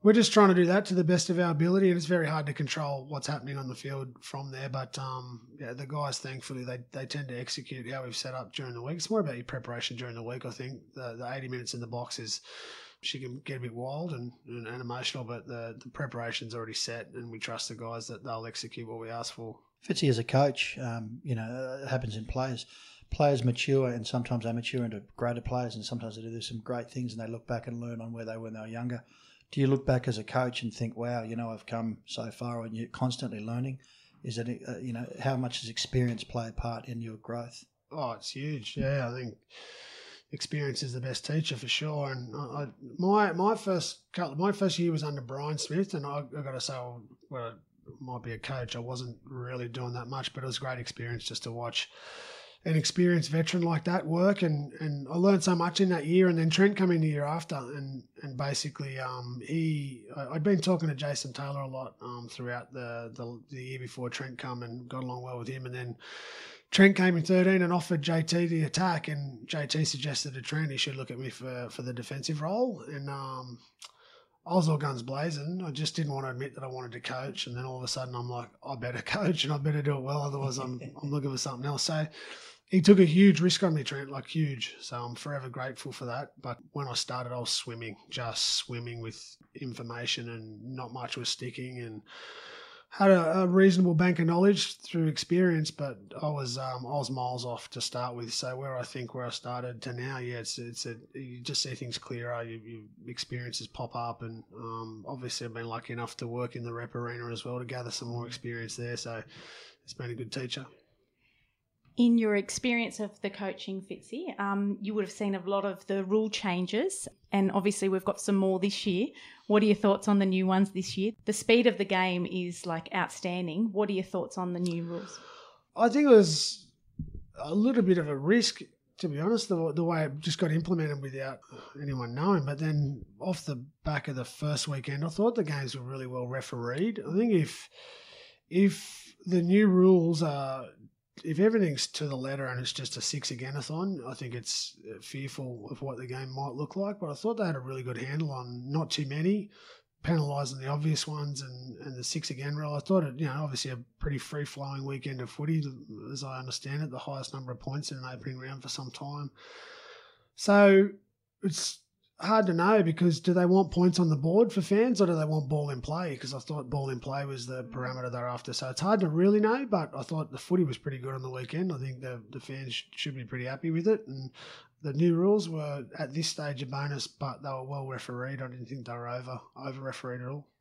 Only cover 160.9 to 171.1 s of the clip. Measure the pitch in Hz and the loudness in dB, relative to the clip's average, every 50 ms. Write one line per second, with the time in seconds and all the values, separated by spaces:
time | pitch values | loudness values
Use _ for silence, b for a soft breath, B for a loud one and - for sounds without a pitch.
160.9 | - - _ _ _ _ _ _ _ _ - 196 156 - - - - - _ _ | 2 -8 _ _ _ _ _ _ _ _ -2 -2 0 0 -4 -4 -6 -8 _ _
161.9 | _ _ _ _ _ _ - 175 214 220 214 185 170 165 170 196 220 214 190 165 | _ _ _ _ _ _ 0 4 6 6 6 6 6 6 6 8 8 8 8 6
162.9 | 156 - 180 175 160 - - - 175 185 180 175 185 190 190 151 - 175 180 180 | 4 6 6 6 6 4 4 4 6 6 8 8 8 8 6 6 6 6 6 6
163.9 | 170 180 180 165 156 143 135 160 175 208 240 - - 196 170 - 202 202 226 254 | 8 6 6 6 6 4 4 4 8 8 6 6 6 0 2 4 6 6 6 6
164.9 | 247 180 202 175 170 160 156 151 156 156 147 131 151 147 147 143 139 127 123 - | 6 6 6 6 6 2 2 2 2 0 2 2 2 0 2 0 -2 -4 -4 -4
165.9 | 151 165 180 170 139 123 - 127 135 135 - - 156 147 127 127 120 143 135 135 | -2 -2 -2 -4 -4 -6 -6 -8 -8 -8 -8 -6 -6 -6 -6 -4 -4 -2 -2 -2
166.9 | 131 120 - 131 131 139 143 139 139 127 120 123 131 127 123 117 117 131 127 127 | -4 -4 -4 -4 -4 -4 -4 -4 -6 -8 -8 -8 -8 -8 -8 -8 -8 -6 -6 -6
167.9 | 127 127 127 123 117 120 120 123 123 120 - - 156 - - 131 127 - 160 190 | -6 -4 -6 -6 -4 -4 -4 -4 -6 -6 -6 -6 -6 -6 -6 -6 -4 -2 2 4
168.9 | 214 214 185 165 151 160 180 196 208 214 208 214 226 262 277 240 208 180 156 - | 4 4 4 2 4 6 6 8 8 6 6 4 4 2 2 2 0 0 0 0
169.9 | - - 123 - 165 156 151 - 135 127 - - 175 185 175 147 123 - - 151 | -6 -10 -8 -4 -2 -2 -2 -4 -6 -12 -2 2 4 4 4 4 2 -4 -6 -6
170.9 | 135 131 123 135 | -6 -6 -6 -6